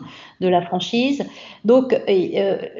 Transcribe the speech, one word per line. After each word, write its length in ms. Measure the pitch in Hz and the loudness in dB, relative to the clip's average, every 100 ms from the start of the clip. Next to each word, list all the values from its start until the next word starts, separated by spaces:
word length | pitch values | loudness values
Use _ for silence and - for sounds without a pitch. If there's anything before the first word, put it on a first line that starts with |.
| - - - - | -8 -18 -20 -4
de 80 | 185 | 0
la 140 | 180 | 2
franchise. 600 | 175 180 - 233 254 285 - - - - 208 | 0 -4 -2 0 0 -2 -6 -12 -20 -4 4
Donc, 300 | 254 262 226 - | 4 4 0 2
et, 340 | 196 170 160 | 0 2 0
euh, 160 | 196 180 - | -2 -2 -6